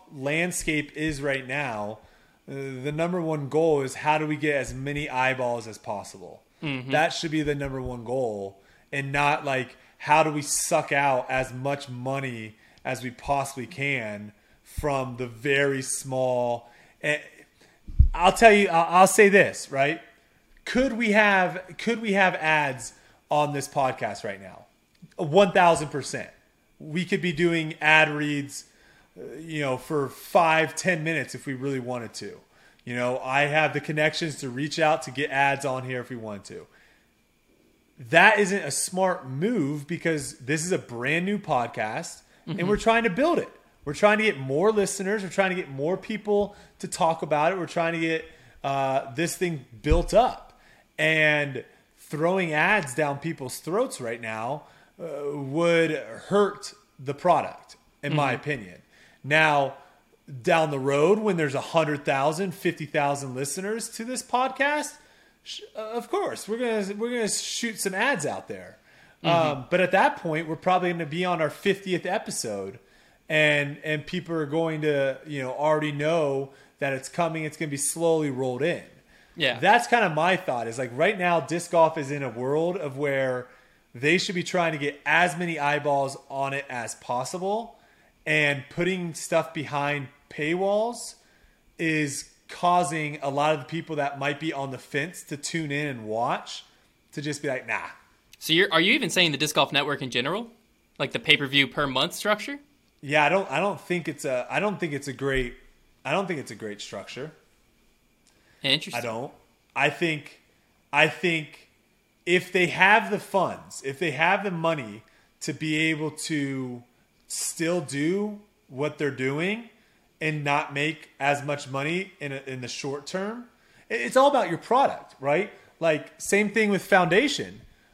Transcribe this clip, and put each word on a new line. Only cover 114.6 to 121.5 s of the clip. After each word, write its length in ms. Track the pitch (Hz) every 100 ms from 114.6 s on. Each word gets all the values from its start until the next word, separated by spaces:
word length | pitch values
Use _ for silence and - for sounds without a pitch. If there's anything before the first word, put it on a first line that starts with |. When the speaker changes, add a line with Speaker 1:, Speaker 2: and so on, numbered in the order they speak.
| 165 156 110 104 - _ _ -
Speaker 1:
to 120 | -
be 220 | 131 156 151 160
able 220 | 156 156
to 720 | 147 - 156 139 135 127 123 - _ _ _ -
still 540 | - - - 165 175
do 580 | 135 139 156 196 208 208 - _ _
what 280 | 127 151 147
they're 140 | 147
doing 580 | 123 131 143 180 226 233 _ _ _ _ -
and 220 | 156 151
not 300 | 143 143 147
make 360 | 139 151 156 - -
as 240 | 139 143
much 240 | 139